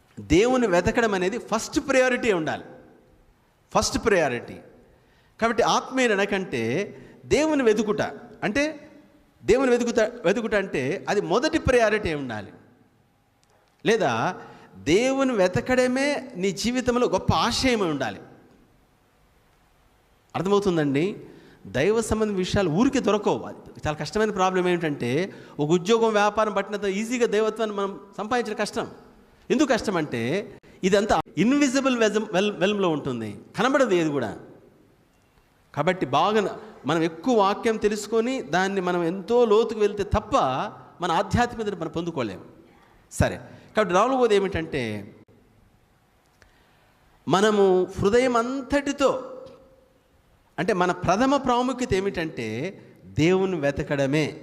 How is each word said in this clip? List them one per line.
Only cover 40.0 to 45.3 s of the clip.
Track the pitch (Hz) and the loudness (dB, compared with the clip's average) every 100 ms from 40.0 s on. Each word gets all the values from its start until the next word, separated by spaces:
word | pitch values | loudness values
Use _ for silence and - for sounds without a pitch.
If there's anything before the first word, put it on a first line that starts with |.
తప్ప | 190 208 - - 139 135 208 - - - | -4 -4 0 0 2 -2 -6 -10 -20 -6
మన | 175 | 0
ఆధ్యాత్మికతను | 165 202 196 240 226 202 180 | 0 0 0 0 -2 -6 -6
మనం | 160 | -6
పొందుకోలేము. | 165 175 147 110 90 - - - _ _ _ _ | -6 -6 -4 -6 -8 -16 -20 -20 _ _ _ _
సరే, | - 131 90 - - - 214 | -2 -2 -2 -14 -20 -6 -2
కాబట్టి | 190 | 2
నాలుగోది | 185 247 262 233 202 | 2 2 2 4 4
ఏమిటంటే, | 190 170 160 147 113 104 101 - _ | 2 -4 -4 -4 -4 -6 -10 -20 _